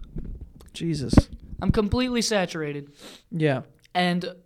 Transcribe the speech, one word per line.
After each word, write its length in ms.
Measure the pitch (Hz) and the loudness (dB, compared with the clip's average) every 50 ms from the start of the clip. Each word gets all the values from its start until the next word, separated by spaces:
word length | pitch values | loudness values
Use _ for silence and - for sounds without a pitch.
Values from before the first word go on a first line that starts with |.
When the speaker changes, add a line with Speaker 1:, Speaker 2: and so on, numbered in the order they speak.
| - - - - - - - - - - - - - - | -10 -10 -10 -10 -8 -8 -10 -12 -14 -16 -18 -20 -20 -16
Speaker 1:
Jesus. 420 | - - 165 165 156 151 127 - - - - - - - - - - - | -10 -6 -4 -2 -2 -2 0 4 6 6 6 4 2 -18 -16 -14 -10 -4
Speaker 2:
I'm 120 | - 190 | 0 0
completely 500 | - 226 208 202 226 247 254 254 247 233 | 2 2 2 2 2 0 0 0 0 0
saturated. 680 | - - 220 202 180 175 - 165 156 147 143 143 143 143 - - - - - - _ - | 0 2 2 0 0 0 -2 -6 -6 -6 -6 -8 -10 -14 -18 -20 -20 -20 -20 -20 _ -8
Speaker 1:
Yeah. 320 | - 160 156 151 131 131 - - - _ _ _ - | -2 0 2 2 2 0 -2 -8 -16 _ _ _ 0
Speaker 2:
And 380 | 180 180 175 175 180 180 180 180 - - | 2 2 2 2 0 -2 -6 -10 -14 -20